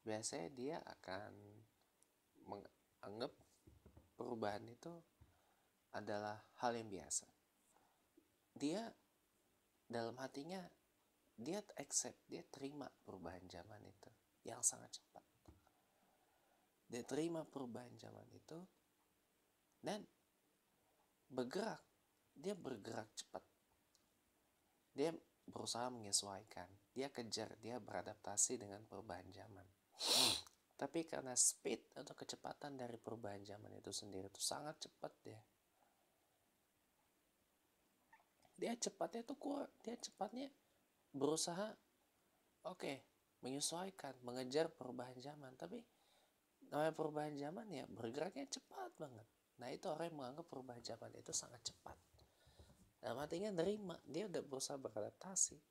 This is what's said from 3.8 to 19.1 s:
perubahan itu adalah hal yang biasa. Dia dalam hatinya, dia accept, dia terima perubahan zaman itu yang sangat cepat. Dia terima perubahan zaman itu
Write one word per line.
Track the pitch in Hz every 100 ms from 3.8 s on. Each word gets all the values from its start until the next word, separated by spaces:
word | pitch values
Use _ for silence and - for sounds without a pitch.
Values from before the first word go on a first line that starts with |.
| - - - -
perubahan | 123 120 107 101
itu | 110 120 165 170 160 _ - - - _ _ _ _
adalah | - 104 104 104 107 - -
hal | 123
yang | 117 113
biasa. | 95 - - - - _ _ _ - - _ _ - _ _ _
Dia | - 143 180 226 - _ _ _ _ _ _ _ _ _
dalam | 120 117 120
hatinya, | 131 139 147 190 175 - _ _ _ _ _ -
dia | 120 190 - -
accept, | 143 - 123 - -
dia | 92 85
terima | - 135 147 135 - -
perubahan | 101 85 90 90
zaman | 87 95 104 98
itu | 101 - - _ _
yang | - 117
sangat | - 117 120 -
cepat. | - - - - - - - _ _ _ - - _ _ _ _ _ _ _
Dia | 117 120
terima | 135 165 165 151
perubahan | 139 127 113 123 113
zaman | 113 107 113
itu | 104 - 160 180 _ _ _ _